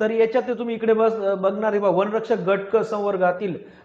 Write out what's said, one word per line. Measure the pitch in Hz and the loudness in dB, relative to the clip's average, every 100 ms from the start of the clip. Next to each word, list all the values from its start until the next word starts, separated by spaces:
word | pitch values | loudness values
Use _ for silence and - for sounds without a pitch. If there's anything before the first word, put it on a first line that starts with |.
तर | 220 | 0
याच्यात | 226 226 247 220 | 2 2 2 -2
ते | |
तुम्ही | 220 233 | -4 -4
इकडे | 226 220 | -2 0
बस, | 220 226 220 196 196 | 2 2 2 -2 0
बघणार | 190 208 220 | 0 0 -2
आहे | 202 | 0
बा, | 202 | 2
वनरक्षक | 175 202 220 220 220 | 2 0 -2 -2 -2
गट | 175 196 196 | 0 0 0
क | 226 | 0
संवर्गातील | 220 214 202 190 180 180 202 151 - - | 0 -2 -2 0 0 0 -4 -6 -12 -20